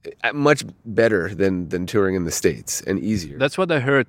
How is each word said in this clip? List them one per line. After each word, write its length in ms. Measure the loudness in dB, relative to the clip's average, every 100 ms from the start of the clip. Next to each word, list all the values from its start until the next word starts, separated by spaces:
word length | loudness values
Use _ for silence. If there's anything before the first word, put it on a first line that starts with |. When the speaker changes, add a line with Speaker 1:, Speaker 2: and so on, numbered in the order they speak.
| -18 -6
Speaker 1:
uh, 100 | -4
much 300 | 2 2 2 -2 -14
better 500 | -4 2 4 2 0
than, 360 | 0 0 0 -2
than 160 | -4 -2
touring 280 | 0 2
in 80 | 0
the 60 | -2
States 520 | 0 0 -2 -6 -6 -2
and 140 | -2
easier. 360 | 0 -2 -4 -2
Speaker 2:
That's 220 | -2 0
what 140 | 0
I 80 | 0
heard 260 | 2 2